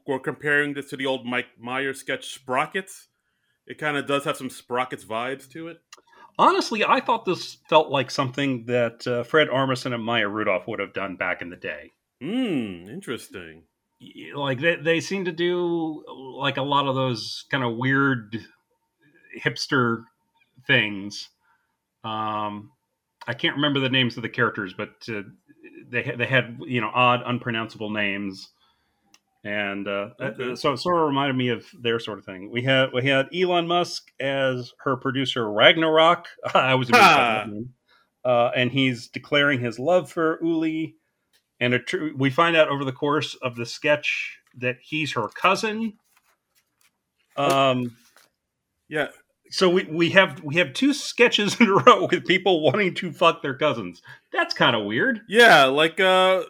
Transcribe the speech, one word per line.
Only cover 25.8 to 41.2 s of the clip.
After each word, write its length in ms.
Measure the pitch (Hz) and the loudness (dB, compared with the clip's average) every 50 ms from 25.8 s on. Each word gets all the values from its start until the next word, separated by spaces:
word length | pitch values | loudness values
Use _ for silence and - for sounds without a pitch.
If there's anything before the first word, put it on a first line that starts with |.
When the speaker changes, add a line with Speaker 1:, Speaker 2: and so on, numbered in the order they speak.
| - - | -18 -8
Speaker 2:
they 140 | 123 117 113 | -6 -6 -6
ha-, 120 | 135 - | -6 -4
they 100 | 123 120 | -4 -2
had, 320 | 110 135 127 110 113 117 123 156 | 0 0 0 0 -2 -12 -14 -10
you 140 | - 127 120 | -4 -4 -2
know, 100 | 110 107 - | -2 -2 0
odd, 280 | 123 123 123 123 120 110 | 4 4 4 4 2 0
unpronounceable 680 | 117 123 117 - 123 113 113 113 110 - 104 110 104 | -4 -6 -4 -4 -4 -4 -4 -6 -8 -10 -10 -8 -6
names, 600 | 107 107 104 101 98 101 101 98 95 95 - - _ _ _ _ _ _ _ _ _ _ _ _ _ _ _ _ _ _ | -4 -2 -2 -2 -4 -4 -6 -8 -10 -12 -18 -20 _ _ _ _ _ _ _ _ _ _ _ _ _ _ _ _ _ _
and, 460 | - 104 104 104 104 98 98 101 98 104 | -10 -6 -6 -4 -4 -4 -6 -6 -6 -6
uh, 220 | 98 98 101 120 - - | -6 -6 -6 -8 -10 -10
Speaker 1:
Okay. 320 | 127 139 - - 127 123 | -10 -10 -8 -6 -8 -8
Speaker 2:
uh, 40 | 123 | -6
so 160 | - - 151 | -2 -2 -2
it 60 | 131 120 | -2 0
sort 180 | - 180 180 170 | -2 0 0 2
of 80 | 160 | 2
reminded 300 | 147 139 135 139 135 131 | 0 0 0 0 0 0
me 120 | 127 127 123 | 0 0 0
of 180 | 117 110 - - - - | -2 -4 -6 -16 -20 -6
their 180 | 120 117 117 117 | -2 -2 -2 -2
sort 200 | 117 110 104 101 | -4 -8 -10 -12
of 60 | - | -12
thing. 260 | 104 95 92 98 107 | -14 -14 -14 -14 -8
We 120 | 117 120 | -6 -4
had, 300 | 123 135 135 135 135 127 | 0 2 2 2 2 2
we 100 | 123 123 123 | 0 0 0
had 220 | 139 135 135 135 131 160 | 2 2 2 0 -2 -2
Elon 320 | 175 185 180 180 175 170 | -2 0 2 2 0 0
Musk 460 | 170 175 175 170 170 - - - _ _ _ | 0 0 0 -2 -2 -6 -12 -14 _ _ _
as 520 | 131 139 139 139 135 131 127 123 123 - _ _ - | -6 -4 -2 0 0 0 -2 -4 -8 -10 _ _ -2
her 120 | 143 131 | -2 -2
producer 540 | 123 - 135 123 135 139 131 - 131 113 107 | 0 -2 -4 -2 -2 -2 -2 -2 -2 -2 0
Ragnarok. 800 | 104 107 127 160 170 160 160 160 156 160 160 170 170 170 - - - - | 4 6 6 8 8 6 2 4 6 6 6 6 4 2 -2 -16 -18 -10
<laughs> 120 | - - - | -8 0 2
I 200 | 185 135 131 131 | 2 4 4 2
was 140 | 131 127 131 | 2 4 4
amused 140 | 214 240 | 8 8
by 60 | 202 180 156 | 10 10 8
that 320 | 139 123 117 110 107 104 | 8 6 4 2 0 -2
Speaker 1:
Ha! 40 | 107 | -6
Speaker 2:
name. 240 | 104 104 120 127 _ _ _ _ _ _ _ _ _ _ - | -8 -10 -12 -12 _ _ _ _ _ _ _ _ _ _ 0
Uh, 260 | 127 123 120 120 123 - | 2 4 4 4 4 2
and 140 | 131 123 123 | 0 0 0
he's 380 | 120 135 135 131 123 117 - - | 2 2 0 0 0 -4 -10 -12
declaring 520 | - 131 - - 147 143 143 143 143 123 | -14 -14 -6 0 2 2 4 2 2 0
his 180 | 123 120 104 117 | -2 -6 -6 -4
love 320 | 127 160 180 180 160 - | 0 2 2 2 0 -2
for 260 | - 175 160 160 165 - | -4 -2 0 0 0 -2
Uli, 520 | 165 165 165 160 160 160 160 160 160 147 - _ _ _ _ _ | -2 -2 0 0 -2 -2 -4 -4 -6 -8 -10 _ _ _ _ _